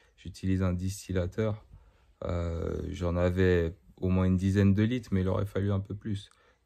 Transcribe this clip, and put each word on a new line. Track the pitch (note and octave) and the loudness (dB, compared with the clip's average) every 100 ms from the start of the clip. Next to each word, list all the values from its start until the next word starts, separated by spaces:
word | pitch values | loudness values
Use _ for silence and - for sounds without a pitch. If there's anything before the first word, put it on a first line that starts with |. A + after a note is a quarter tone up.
| _ _ | _ _
j'utilise | F2 - F#2+ F#2 | -18 -6 -2 0
un | F#2 | 0
distillateur, | F2+ F#2 G2+ - F#2 F2+ A2 A2 G#2+ - - _ _ _ _ | 0 -4 -6 -4 -4 -2 -2 -4 -4 -12 -20 _ _ _ _
euh, | - F2 E2+ E2 E2 D#2+ D#2+ | -6 -4 -4 -4 -4 -4 -6
j'en | D#2+ F2 | -4 -2
avais | F2 F2+ F2+ F#2 F2 E2 - - - | 2 2 4 4 4 2 -4 -16 -6
au | F2+ | 0
moins | F#2 | 2
une | F#2 F#2 | 2 2
dizaine | G2 G2+ G2 | 2 4 4
de | G2 | 4
litres, | A2 B2 - | 2 -2 -2
mais | F#2+ | -2
il | F#2 | 0
aurait | G2 G2+ | -2 -2
fallu | F#2+ G2+ | -2 -2
un | F#2+ | -2
peu | G2 | -4
plus, | G2+ A2 G2+ - _ _ _ | -10 -8 -8 -10 _ _ _